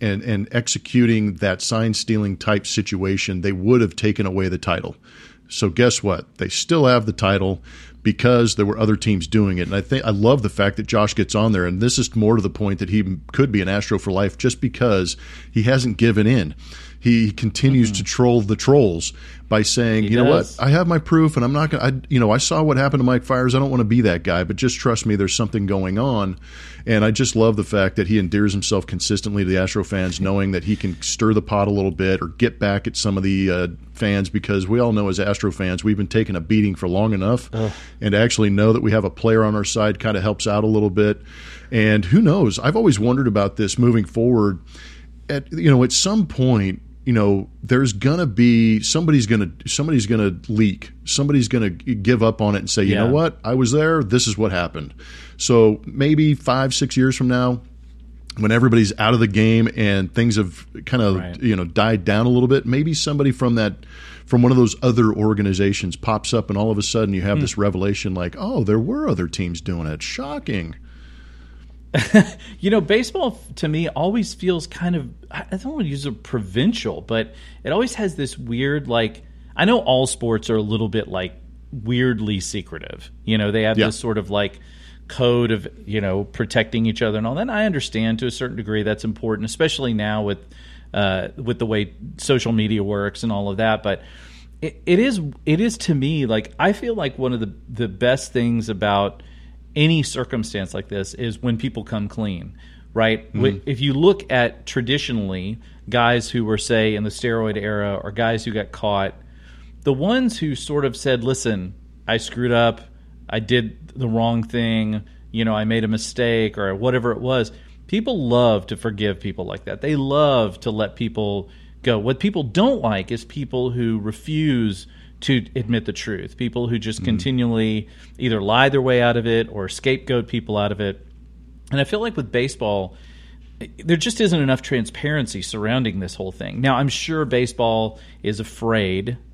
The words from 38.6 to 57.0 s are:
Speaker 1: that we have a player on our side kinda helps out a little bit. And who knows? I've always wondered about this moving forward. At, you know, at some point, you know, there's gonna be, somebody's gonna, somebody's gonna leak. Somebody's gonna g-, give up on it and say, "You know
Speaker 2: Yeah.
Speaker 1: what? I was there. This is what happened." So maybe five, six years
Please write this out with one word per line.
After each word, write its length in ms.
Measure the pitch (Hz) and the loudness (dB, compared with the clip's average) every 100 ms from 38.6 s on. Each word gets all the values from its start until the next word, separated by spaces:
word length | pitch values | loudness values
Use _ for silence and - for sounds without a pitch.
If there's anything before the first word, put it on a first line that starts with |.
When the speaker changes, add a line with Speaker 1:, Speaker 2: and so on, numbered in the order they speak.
| 107 | 4
Speaker 1:
that 80 | 113 | 4
we 100 | 110 | 2
have 120 | 110 | 2
a 60 | 98 | 0
player 340 | - 113 110 | -2 2 4
on 100 | 107 | 4
our 120 | 107 98 | 0 -2
side 340 | 113 107 104 | 0 0 0
kinda 200 | 113 101 | -2 -2
helps 280 | 104 104 110 | -2 -2 -2
out 160 | 104 | 0
a 40 | 110 | 2
little 220 | 107 104 | 2 2
bit. 320 | 95 104 104 - - - - - | 2 2 0 -6 -20 -20 -20 -4
And 340 | 113 107 107 90 | 2 4 4 4
who 160 | 160 | 4
knows? 360 | 202 190 123 92 | 6 4 2 2
I've 180 | 135 208 | -2 2
always 220 | 220 101 | 4 4
wondered 280 | 113 131 127 | 2 2 2
about 280 | 104 98 - | 2 0 0
this 200 | 101 - | -2 2
moving 260 | 120 113 92 | 4 4 0
forward. 540 | 113 117 120 104 92 - - - - - - - | 0 2 4 2 0 -8 -20 -20 -20 -20 -16 -8
At, 220 | 143 - | -8 -6
you 160 | 156 165 | 0 4
know, 140 | 131 | 6
at 80 | 123 | 4
some 340 | - 190 220 170 | 2 0 0 0
point, 560 | - 131 117 95 95 - - | 0 2 2 2 -2 -10 -8
you 100 | - | 0
know, 360 | 117 101 98 - - | 2 4 2 -2 -8
there's 300 | - 127 135 | 0 2 2
gonna 320 | 98 123 165 156 | 0 0 0 0
be, 560 | 98 120 117 113 110 | 4 4 6 4 4
somebody's 460 | - 156 170 147 107 | 2 0 4 4 4
gonna, 220 | 113 90 - - | 2 0 -6 -8
somebody's 400 | - 151 143 101 | -4 0 2 2
gonna 280 | 113 101 87 - | 2 0 -2 -2
leak. 420 | 107 107 90 - - - | 2 2 0 -10 -14 -6
Somebody's 420 | - 143 143 117 | -2 2 2 2
gonna 220 | 123 104 | 0 0
g-, 260 | 85 - 107 | -4 -6 -2
give 260 | 101 123 | 2 4
up 200 | 110 110 | 2 2
on 140 | 104 101 | 0 0
it 40 | |
and 100 | 98 | 0
say, 140 | - | 0
"You 120 | 98 101 | 2 2
know 100 | 113 | 2
Speaker 2:
Yeah. 60 | |
Speaker 1:
what? 280 | 143 165 - 110 | 2 0 -2 -2
I 80 | 127 | 0
was 160 | 123 | 2
there. 320 | 147 156 165 | 2 2 2
This 240 | 107 123 113 | 2 2 2
is 100 | 101 | 0
what 140 | 110 | 0
happened." 420 | 90 85 78 71 - - - - - | 0 -4 -6 -12 -14 -20 -20 -18 -6
So 420 | - 120 110 107 - | 2 6 6 4 -4
maybe 480 | 139 139 156 151 | -2 2 4 4
five, 400 | 143 - 127 135 | 2 0 0 0
six 240 | - 135 | 0 -2
years 180 | - | 2